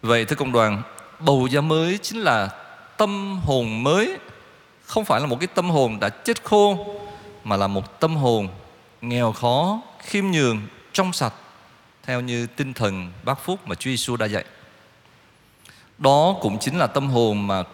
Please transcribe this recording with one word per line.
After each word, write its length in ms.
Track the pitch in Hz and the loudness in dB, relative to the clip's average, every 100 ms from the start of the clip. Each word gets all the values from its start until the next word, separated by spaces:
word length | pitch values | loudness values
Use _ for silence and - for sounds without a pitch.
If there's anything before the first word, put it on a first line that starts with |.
Vậy 240 | 113 117 110 | 2 2 2
thưa 100 | 147 | -2
cộng 160 | 131 | 0
đoàn, 300 | 120 110 101 120 - - - | 4 4 2 -6 -16 -20 -2
bầu 280 | 156 139 127 | 2 4 4
da 140 | 143 | 0
mới 360 | 156 156 165 202 | 2 0 0 -2
chính 180 | - 220 | -6 -2
là 280 | 190 117 98 - - - - - | 2 2 0 -6 -20 -20 -20 -2
tâm 420 | 214 202 196 190 | 0 0 -6 -4
hồn 440 | 165 135 117 110 | 0 0 0 -2
mới, 340 | 127 175 233 381 - - - - _ _ | 2 2 0 -4 -14 -20 -20 -20 _ _
không 220 | - - 208 | -6 -4 0
phải 160 | 113 | 0
là 60 | 143 | 0
một 100 | 123 | -2
cái 80 | 185 | -2
tâm 220 | - 180 | -2 2
hồn 300 | 160 123 107 | 2 2 0
đã 100 | 101 | -4
chết 340 | - - 233 | -4 -4 -4
khô, 520 | - 208 208 185 - - - - - - | 2 4 4 2 -6 -14 -14 -18 -20 -16
mà 140 | 107 101 | -2 0
là 100 | 98 | 2
một 320 | 98 - - | 0 -6 -2
tâm 160 | 165 160 | -2 2
hồn 320 | 131 113 98 92 - - _ _ | 2 2 -2 -10 -20 -20 _ _
nghèo 300 | 117 120 117 | -4 0 0
khó, 500 | 104 120 127 175 220 - - | 0 0 2 2 -2 -8 -20
khiêm 260 | - 202 196 | -4 -2 0
nhường, 360 | 165 131 110 104 - - | 2 2 0 -6 -16 -6
trong 200 | - 185 | -2 -2
sạch, 200 | 175 120 - - - - _ _ _ | 0 -4 -6 -20 -20 -20 _ _ _
theo 180 | - 123 | -6 -4
như 260 | 123 120 117 | -2 -4 -4
tinh 260 | - 135 | -4 -6
thần 380 | 120 107 95 90 90 | -2 -2 -2 -8 -8
bác 160 | 113 135 | -6 -4
phúc 160 | - 190 - | -4 -8 -6
mà 100 | - | -8
Chúa 140 | 131 | -4
Giêsu 260 | 123 - 120 | -4 -4 -2
đã 100 | 107 | -2
dạy. 200 | 101 - - - - _ _ _ _ _ _ _ _ - - _ _ | -4 -8 -20 -20 -20 _ _ _ _ _ _ _ _ -20 -20 _ _
Đó 380 | 135 143 165 196 | 4 6 4 2
cũng 180 | 107 104 | -2 -2
chính 180 | - 165 | -4 0
là 100 | 131 | 0
tâm 220 | 143 139 | 0 0
hồn 380 | 123 113 104 101 | 2 2 2 0
mà 160 | 95 90 | -2 -4